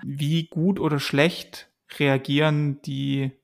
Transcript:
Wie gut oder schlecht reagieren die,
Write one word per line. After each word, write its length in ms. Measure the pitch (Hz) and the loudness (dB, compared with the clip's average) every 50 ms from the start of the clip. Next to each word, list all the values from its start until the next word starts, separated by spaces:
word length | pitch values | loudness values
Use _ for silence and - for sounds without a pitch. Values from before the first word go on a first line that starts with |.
| - | -8
Wie 420 | 139 139 143 147 147 160 165 165 | -10 -6 -4 -2 0 0 0 -2
gut 320 | - - 160 160 190 196 196 | -2 -4 -2 0 0 0 2
oder 200 | - 156 151 139 | 0 0 0 0
schlecht 720 | - - - 139 147 175 - - - - - - - _ _ _ _ - - - | -2 0 2 4 4 2 2 -2 -12 -16 -18 -20 -20 _ _ _ _ -14 -4 0
reagieren 800 | 147 139 135 131 135 - 139 143 151 156 151 147 147 143 139 143 - | 2 2 2 2 0 0 2 2 4 4 2 2 0 0 -2 -4 -6
die, 500 | - 139 135 139 139 139 135 135 135 135 _ | -8 -6 -4 -4 -2 -2 -2 -2 -4 -6 _